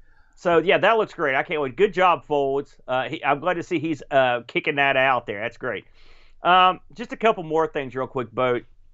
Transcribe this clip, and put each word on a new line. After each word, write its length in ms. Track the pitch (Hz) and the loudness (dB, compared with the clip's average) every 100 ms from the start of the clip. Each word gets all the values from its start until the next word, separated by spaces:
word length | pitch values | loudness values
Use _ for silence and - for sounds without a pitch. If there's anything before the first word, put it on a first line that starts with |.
| _ _ _ _ | _ _ _ _
So 220 | 180 165 | 0 2
yeah, 200 | 165 165 | 4 4
that 180 | 185 226 | 4 2
looks 160 | 190 | 0
great. 220 | - 151 135 | -4 -2 -2
I 80 | |
can't 180 | 147 156 | -2 -4
wait. 160 | 135 117 | -4 0
Good 160 | 202 | 0
job, 320 | 175 185 160 - | 2 2 2 0
Folds. 500 | 147 139 139 147 - - | -2 0 -2 -6 -12 -6
Uh, 200 | 127 120 | -4 -4
he, 160 | 156 | -4
I'm 160 | 139 143 | -2 -2
glad 140 | 170 | -2
to 100 | 170 | -4
see 160 | - 165 | -4 -4
he's, 220 | 160 151 - | -4 -6 -2
uh, 300 | 139 131 123 117 | 2 2 0 -4
kicking 280 | 131 160 143 | -4 -2 0
that 220 | 139 131 | 2 2
out 280 | 135 123 - | 2 0 -2
there. 120 | 101 | -6
That's 180 | 117 - | -8 -8
great. 280 | 127 98 - - - - - - | -8 -8 -10 -20 -20 -20 -20 -4
Um, 360 | 165 185 185 170 - - | 2 4 4 2 -8 -16
just 180 | 233 | -12
a 40 | - | -2
couple 260 | 220 214 | 0 0
more 240 | 160 156 156 | -2 -2 -2
things 280 | 156 135 127 | -4 -8 -6
real 120 | 127 | -6
quick, 240 | 135 113 | -6 -6
Boat. 320 | 110 127 120 - - - | -2 -2 -2 -6 -18 -20